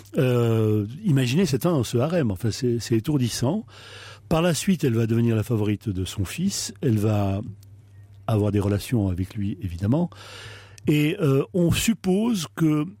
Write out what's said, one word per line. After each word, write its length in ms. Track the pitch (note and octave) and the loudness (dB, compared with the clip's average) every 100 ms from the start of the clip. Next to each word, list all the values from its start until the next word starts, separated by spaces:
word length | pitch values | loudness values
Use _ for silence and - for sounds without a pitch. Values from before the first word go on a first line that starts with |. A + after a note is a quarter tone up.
| - - | -8 0
Euh, 680 | B2+ B2 A#2 A2+ G#2+ G#2+ G2+ D3+ | 2 2 2 2 2 2 -2 -4
imaginez 420 | G#3+ C3+ B2 D3 G3 | 0 2 2 2 2
sept 200 | C3 F3 | 2 0
ans 60 | |
dans 120 | D#3 | 0
ce 140 | A2 A#2+ | 0 0
harem, 320 | D3 F3+ A#2 | 0 0 0
enfin, 200 | F#2 A2+ | -2 -4
c'est, 280 | - B2 A#2 | -2 -2 -2
c'est 160 | - A2+ | 0 0
étourdissant. 680 | B2+ D3 A#2+ - A#2+ G#3 - - - - - - - | 0 0 0 0 -2 -2 -6 -18 -20 -20 -20 -12 -2
Par 120 | D#3+ | 2
la 120 | F3+ | 2
suite, 280 | D3+ - F3+ | 0 0 2
elle 120 | C#3 | 2
va 120 | A2+ A2 | 2 2
devenir 300 | A#2 A#2 A2 | 2 2 2
la 60 | |
favorite 460 | G#2 A2 G#2+ G#2 A2 | 0 0 0 -2 -2
de 160 | F#2 | -4
son 200 | F#2 - | -4 -4
fils, 480 | F#2 - G3 - - - | -6 -2 -4 -4 -8 -4
elle 180 | C#3 G#2+ | 0 2
va 440 | G#2+ G#2 G2 G2 G#2+ - - - - - - - - | 2 2 0 -2 -6 -14 -20 -20 -20 -20 -20 -12 -2
avoir 240 | G#2+ G#2 | 0 2
des 100 | G2+ | 2
relations 480 | G2 G2+ - A#2+ G2 | 2 0 0 0 0
avec 260 | F2+ F#2 | -2 -4
lui, 220 | A2 G2+ - | -4 -6 -4
évidemment, 480 | F#2+ E2+ G#2 D3 F3 - - - - - - - - | -8 -4 0 0 0 -6 -20 -18 -18 -18 -20 -8 0
et, 280 | D3+ D3+ - | 2 2 0
euh, 220 | D3+ C3+ - | 2 2 0
on 200 | F#3 E3+ | 0 2
suppose 760 | - - G#3+ F#3+ F#3+ A3+ G#3 D3 | 2 0 -2 0 2 2 0 -4
que 320 | - D#3+ D3+ E3+ - | 0 2 2 -2 -8